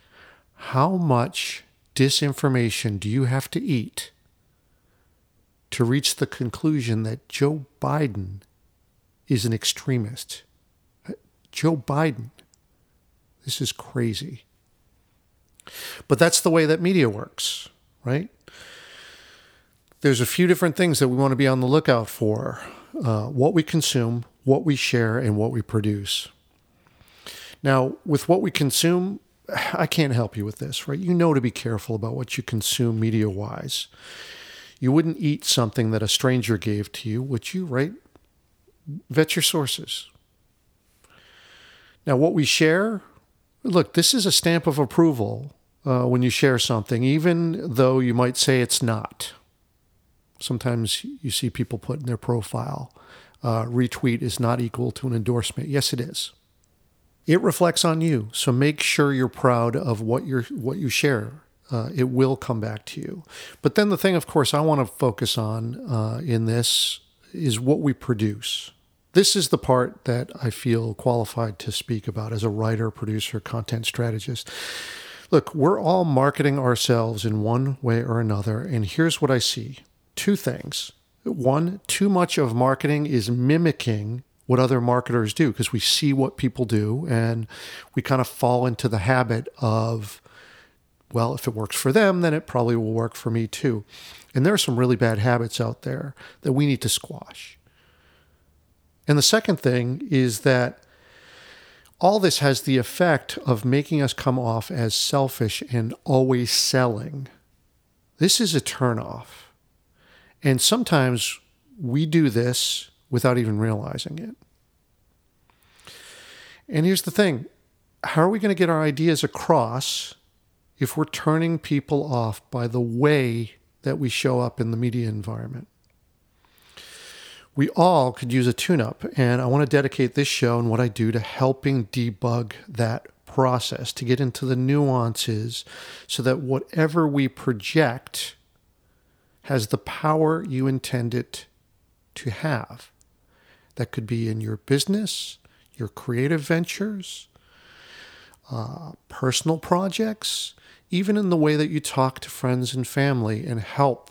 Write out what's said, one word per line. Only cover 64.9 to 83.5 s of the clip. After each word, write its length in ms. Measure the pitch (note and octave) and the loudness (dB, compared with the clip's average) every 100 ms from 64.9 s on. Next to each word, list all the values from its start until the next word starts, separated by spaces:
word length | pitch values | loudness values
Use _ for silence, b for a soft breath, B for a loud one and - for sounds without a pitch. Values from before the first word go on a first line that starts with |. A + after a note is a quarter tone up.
| - | 0
focus 400 | C3 - A2+ - | 0 0 -2 -2
on, 420 | G#2+ A2 A2+ C#3+ A#3+ | -4 -4 -6 -8 -4
uh, 300 | A#2 A2 A#2 | -2 -2 -4
in 220 | D#3+ A2+ | -2 0
this 560 | A2+ A#2 A#2+ - - - _ _ _ | 2 0 0 0 -2 -6 _ _ _
is 260 | F3+ D3+ A2 | -4 -2 0
what 220 | B2+ D3+ | 2 2
we 140 | D3 | 2
produce. 800 | B2 - G#2+ G#2+ G#2 - - - - _ _ _ | -2 -2 -2 -2 -2 -6 -8 -10 -20 _ _ _
This 220 | F#3 G3+ G3+ | 4 4 4
is 120 | D#3 | 2
the 80 | - | 0
part 480 | - B2+ B2 - | 2 2 2 -4
that 260 | - A#2+ B2 - | -4 -4 -4 -6
I 80 | A#2+ | -6
feel 420 | - B2+ A2+ A2+ | -4 0 0 -2
qualified 640 | G#2 B2+ A#2+ A2 - A2+ F#2+ | -2 0 0 -2 -4 -4 -4
to 120 | - | -8
speak 340 | - - A2+ A#2 | -6 -4 -6 -6
about 280 | G#2 A2 | -8 -6
as 100 | A2+ | -2
a 60 | A2 | -2
writer, 400 | G#2 A2 A2 A2+ | 0 0 0 -2
producer, 500 | - G#2+ G#2+ - A2 | -4 -6 -4 -4 -8
content 460 | - A#2 G#2+ A2+ A2+ | -6 -6 -4 -4 -4
strategist. 640 | - A#2 A2 - A#2 - B B B B B B B B | -2 -2 -4 -6 -8 -10 B B B B B B B B
Look, 240 | D3+ - | 2 2
we're 260 | D#3 D3 G#3+ | 2 2 2
all 240 | E3+ F#3 | 2 2
marketing 540 | E3+ C3 C#3 - C#3+ C#3 | 4 4 4 2 2 2
ourselves 680 | B2+ A#2+ - A#2 A2+ G#2+ | 2 2 2 2 0 -2
in 160 | A2+ G#2+ | -2 0
one 380 | G#2+ A#2+ C3+ C3+ | 0 0 0 -2
way 220 | B2 A#2 | 0 0
or 180 | A#2+ A#2 | 0 0
another, 400 | A2 G2+ G2+ A2 | 0 0 -2 -4
and 240 | F3+ A#2+ | -2 -2
here's 380 | G2+ - E3 - | -2 0 0 2
what 80 | C#3+ | 2
I 80 | B2+ | 2
see. 400 | - - A2+ C3+ - _ _ | 0 -4 -8 -14 -20 _ _
Two 200 | - - | -4 0
things. 580 | G3+ - - - - - - _ _ | 0 -2 -6 -8 -10 -10 -14 _ _
One, 580 | - F#3 B2 C#3+ E3+ G3 - | -8 0 2 2 0 -4 -6
too 220 | - G3+ | 0 2
much 300 | F#3 F3 - | 2 2 0
of 160 | C3 | 0
marketing 500 | A#2 B2+ C3 C#3+ D3 | 2 2 2 0 0
is 260 | D3 B2+ G#2 | 0 -2 0
mimicking 960 | B2 B2+ | 0 2